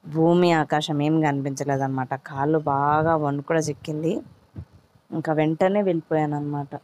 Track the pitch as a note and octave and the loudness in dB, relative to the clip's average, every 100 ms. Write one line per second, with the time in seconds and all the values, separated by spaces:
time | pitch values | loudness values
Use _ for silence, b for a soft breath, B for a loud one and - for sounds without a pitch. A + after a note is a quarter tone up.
0 | - D3+ E3 F3 F3 D#3+ D3 D3+ D3+ D3 | -6 2 4 6 4 4 2 -2 0 0
1 | D3 D#3+ D3+ C#3 C#3 C3+ C#3 C3+ C3+ C3 | 2 2 2 0 -4 -4 -2 -2 -2 -4
2 | B2+ C3+ - C#3 C#3+ D#3+ D3+ C#3 C#3+ D3+ | -4 -8 -8 -4 0 0 0 0 2 2
3 | D#3+ D#3+ D3 C#3+ C#3+ E3 D3+ C#3+ - D3+ | 2 2 0 -4 0 0 0 -6 -8 -4
4 | D#3+ A3 - - _ - - - _ _ | -2 -4 -8 -20 _ -18 -18 -20 _ _
5 | _ D#3+ D#3+ D#3 D#3 D#3+ F#3 G#3 G3 E3+ | _ -6 -2 0 0 2 2 2 0 -2
6 | - D#3 D3+ D3 D3 D3 C#3+ C#3+ | 0 -2 0 -2 -4 -6 -8 -12